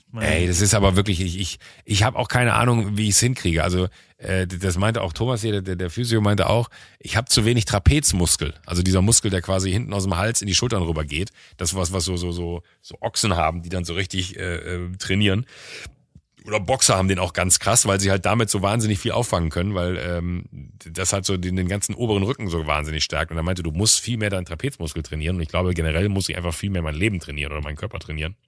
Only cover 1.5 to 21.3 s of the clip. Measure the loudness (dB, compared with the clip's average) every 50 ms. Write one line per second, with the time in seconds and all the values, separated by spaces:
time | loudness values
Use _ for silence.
1.5 | -8 -12 -14 -20 -20 -20 _ -2 2 2 2 2 2 0 -4 0 2 4 4 4
2.5 | 4 4 4 4 4 2 2 0 0 0 2 4 4 4 4 2 0 0 0 0
3.5 | 2 2 2 2 2 2 0 0 -4 -12 -20 _ _ _ -6 -2 -2 -2 -2 -2
4.5 | -4 -4 -2 -2 0 2 0 0 0 -2 -4 -6 -4 -4 -2 -2 -2 -2 -2 -2
5.5 | -2 -2 -4 -4 -6 -4 -6 -6 -4 -6 -2 0 2 2 4 4 4 4 2 2
6.5 | 2 2 0 -2 -8 -20 -20 -20 -20 _ -10 -2 -2 -2 0 2 2 2 4 4
7.5 | 2 2 2 2 0 4 6 6 4 6 2 2 2 2 2 2 2 0 -2 -6
8.5 | -6 -10 _ -4 -2 0 2 4 4 4 4 4 4 2 2 0 -2 -2 -2 -2
9.5 | -2 0 0 0 -2 -2 -4 -4 -4 -4 -2 -2 0 0 0 0 -2 -2 -2 0
10.5 | 0 0 0 0 0 0 0 0 -2 -2 -4 -4 -4 -4 -6 -6 _ -20 -20 -20
11.5 | -10 -6 -4 -4 -2 -2 -2 0 0 -2 -2 -2 -2 -2 -2 -4 -4 -4 -6 -6
12.5 | -6 -8 -10 _ _ _ _ -20 -14 -8 -8 -6 -2 0 2 2 2 4 2 2
13.5 | 0 -2 -6 -4 -4 -4 -4 -4 -4 -4 -4 -4 -4 -4 -4 -6 -8 -8 -6 -6
14.5 | -6 -6 -6 -6 -6 -6 -6 -8 -8 -10 -2 0 2 4 4 4 4 2 -2 -6
15.5 | -12 -20 -18 -18 -16 -16 -16 -18 -20 _ _ _ _ -20 _ _ _ _ -8 -4
16.5 | -4 -2 0 0 0 2 4 4 4 4 4 2 2 0 0 -2 0 0 2 2
17.5 | 2 2 4 4 4 4 4 4 2 2 4 2 2 2 2 2 2 2 2 0
18.5 | 0 0 0 0 2 2 2 2 0 0 -2 -2 -2 -2 0 0 0 0 0 0
19.5 | 0 0 -2 0 0 -2 -2 -2 -2 -4 -4 -4 -4 -4 -4 -4 -4 -6 -8 -10
20.5 | -16 -16 -18 -18 -20 -20 -18 -12 -8 -4 -2 0 0 0 0 0